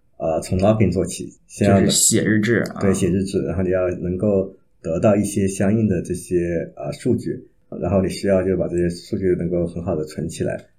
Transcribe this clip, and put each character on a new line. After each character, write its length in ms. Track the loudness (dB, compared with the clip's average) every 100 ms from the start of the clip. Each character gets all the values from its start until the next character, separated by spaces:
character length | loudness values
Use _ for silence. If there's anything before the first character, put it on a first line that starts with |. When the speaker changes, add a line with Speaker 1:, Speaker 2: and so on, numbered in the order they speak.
| _ -8
Speaker 1:
呃， 240 | -4 -4
从 160 | -2 2
logging 340 | 2 4 2
做 140 | 2 -2
起， 240 | -6 -12 -16 _
先 240 | 0 4
要 100 | 4
Speaker 2:
就 60 | 4
是 60 |
写 320 | 4 2 2
日 160 | 2 2
志 220 | 2 2 0
啊。 80 | -2
Speaker 1:
对， 100 | 0
写 160 | 2 2
日 160 | 0
志， 160 | 0 -2
然 120 | -2 -2
后 60 |
你 80 | 0
要 180 | 0 0 -2
能 180 | -4 -2
够 340 | 2 2 0 -8 _ _
得 180 | -4 0
到 160 | 4 4
一 80 |
些 240 | 2 0 -2
相 240 | 0 0 2
应 100 | 2
的 140 | 0
这 100 | -2 -8
些， 520 | -2 -2 0 -2 -4 -8
呃， 160 | -10
数 240 | -4 -2 -2
据， 240 | -2 -8 -12 _ -14 -6
然 120 | 0
后 100 | 0
你 80 | 0
需 180 | -2 0
要 140 | 2
就 160 | 2 0
把 100 | 0
这 80 | 0
些 120 | -2
数 260 | -2 -6 -2
据 200 | 0 0
能 100 | 0
够 160 | -2 -2
很 160 | -4
好 120 | -4 -4
的 80 |
存 240 | -4 -6 -8
起 160 | -4
来， 140 | -6 -6 -12